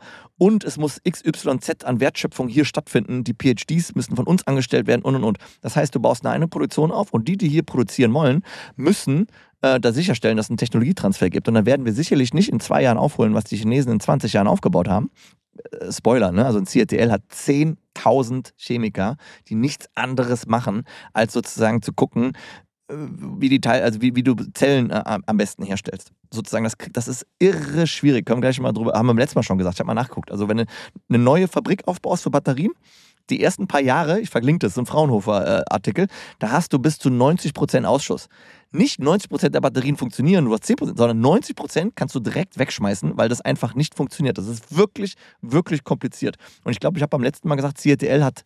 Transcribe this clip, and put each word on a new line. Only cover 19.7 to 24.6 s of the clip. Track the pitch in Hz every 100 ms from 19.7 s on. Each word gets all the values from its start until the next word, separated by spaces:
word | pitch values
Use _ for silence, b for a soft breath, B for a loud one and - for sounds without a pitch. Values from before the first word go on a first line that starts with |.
| - -
anderes | - 127 131 123 123 -
machen, | 113 120 101 B B B
als | - 110
sozusagen | 120 107 - 110 117
zu | -
gucken, | - 131 - 127 B B B _ _ -
äh, | 147
wie | 147 - 139 139 135
die | 135
Teil-, | - 123
also | 117 107
wie, | 127 120
wie |
du | 127 113 -
Zellen, | -